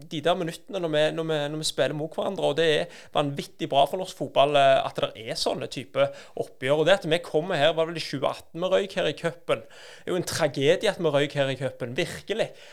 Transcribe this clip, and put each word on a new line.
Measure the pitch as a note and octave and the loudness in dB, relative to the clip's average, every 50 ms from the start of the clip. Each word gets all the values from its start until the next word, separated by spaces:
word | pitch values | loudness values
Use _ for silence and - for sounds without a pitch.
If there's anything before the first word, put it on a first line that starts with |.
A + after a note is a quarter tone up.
| C#3 - - | -14 -8 -6
de | D#3 | -2
der | - D#3+ F3+ | 2 2 2
minuttene | F#3+ F3 D#3+ E3 - - - G3+ F#3+ E3 | 2 0 -6 -6 -10 -12 -8 -6 -4 -2
når | E3 D3+ | 0 2
vi, | D3+ D3+ D#3 D#3 | 2 2 2 0
når | D#3+ D#3+ D#3+ D#3+ | -2 -2 -2 -2
vi, | D3+ D3 D3 D3+ | -2 -2 -2 -4
når | D#3 D3+ | -4 -4
vi | - - | -4 0
spiller | - C#3 C3 D3+ | 0 0 0 0
mot | D3+ D3 D#3 - | -4 -6 -6 -4
hverandre, | - - - G3 - D3 D3 D3 | -4 -4 -4 -2 0 0 0 2
og | D3 | 2
det | E3 D#3+ D3 | 2 4 4
er | D#3 F3 - - - - - - | 2 0 -4 -8 -20 -12 -4 -2
vanvittig | - D3+ C#3+ C#3 D3 E3 - - - E3 D#3 - | 0 0 0 -2 -6 -10 -10 -8 -8 -4 2 4
bra | F3 F3 - | 4 4 4
for | - F#3 F#3 | 2 -4 -6
norsk | F3+ - - | -6 -8 -8
fotball, | G3+ - - C3 C3+ D3 D3 C#3+ | -6 0 4 4 4 6 6 6
eh, | C#3 C3+ C3+ C3+ - | 6 6 6 4 2
at | C3+ - - | 0 -4 -4
det | - - - - A2 A#2 | -4 -4 -4 -8 -10 -8
er | D#3 - - | -4 -2 -2
sånne | A3+ G3+ F3+ C3 - | -2 -2 -2 -6 -8
type | - C#3+ A#2+ - - C3+ C#3 C#3 - - - - - - D#3 | -8 -8 -10 -4 0 2 2 2 0 -6 -18 -12 -8 -8 -8
oppgjør. | - - - B2+ C3 C#3+ D#3 | -8 -8 -4 0 0 2 4
Og | D#3 D#3 | 6 4
det | G3 | 4
at | G3 - | 4 4
vi | E3 D#3 F3 - | 0 0 0 0
kommer | - - D#3 D#3 F#3 F#3 | 0 -2 -2 0 0 0
her, | D3+ C#3 D#3+ E3 | 2 2 4 4
var | D#3+ D#3+ | 2 0
vel | D#3+ E3+ D#3+ | -2 -2 -8
i | - | -8
tjue | - - C3+ C#3+ | -6 -4 -2 -2
atten | C3+ B2+ - - - - E3 F3 | -2 -2 -2 -10 -12 -8 -4 -2
vi | F#3 F#3+ | 2 2
røyk | F#3+ G3 F#3 - F#3+ | 2 0 0 -2 -2
her | F3 | -2
i | E3 D3 | -2 -2
cupen. | - - E3+ E3 - - - D3 B2 - | -2 -4 -6 -6 -6 -4 -4 -4 -4 -4
Det | - - - - - - - - - | -14 -20 -20 -20 -20 -20 -14 -8 -4
er | |
jo | F3 F3+ | -4 -4
en | D#3+ | -2
tragedie | - - - E3 D3+ - C#3+ C3+ C#3+ F3 F#3 F#3 G#3 | -4 -2 -2 -2 -2 0 2 4 4 4 4 2 0
at | - - | 0 0
vi | F3 D#3 C#3+ | 0 2 2
røyk | C#3+ D3 D3 - D3 | 2 0 0 0 -2
her | C#3 C3+ C3 | 0 0 -2
i | A#2+ | -4
cupen, | C#3+ B2+ - - C3+ A#2+ A#2+ | -4 -6 -6 -6 -8 -6 -4
virkelig. | D3 F3 - - - - - G3+ A3+ F#3 - - - - - | -4 -4 -4 -4 -10 -8 -6 -4 -2 -4 -4 -6 -14 -20 -20